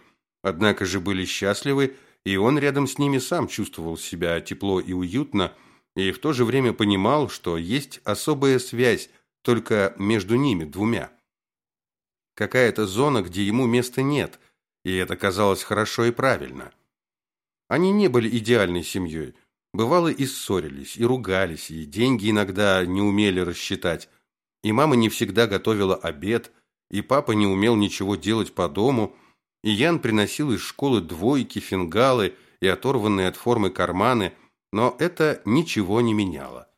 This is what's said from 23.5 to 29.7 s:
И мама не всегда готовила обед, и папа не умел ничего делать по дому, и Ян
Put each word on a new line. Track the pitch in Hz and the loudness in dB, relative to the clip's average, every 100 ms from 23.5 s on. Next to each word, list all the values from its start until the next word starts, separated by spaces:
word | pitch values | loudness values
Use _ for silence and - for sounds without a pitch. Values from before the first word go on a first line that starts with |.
| 87 - 95 90 80 - _ _ _ _ _ | -4 -6 -4 -2 -4 -8 _ _ _ _ _
И | 107 | 0
мама | 110 151 123 | 2 4 6
не | 110 | 4
всегда | - 101 95 117 | 2 0 2 2
готовила | 95 110 107 95 90 | 2 0 2 2 0
обед, | 85 73 95 113 - _ _ _ - | -2 -6 -2 -2 -4 _ _ _ -8
и | 101 | -6
папа | - 135 143 | 0 0 2
не | 107 101 | 2 2
умел | 95 110 110 | 2 2 2
ничего | 98 - 98 95 | 0 -2 -4 -4
делать | 92 110 95 | -2 -2 -2
по | - 87 | -2 -4
дому, | 82 123 123 101 - _ _ _ _ | 0 2 2 -2 -6 _ _ _ _
и | |
Ян | 107 | -2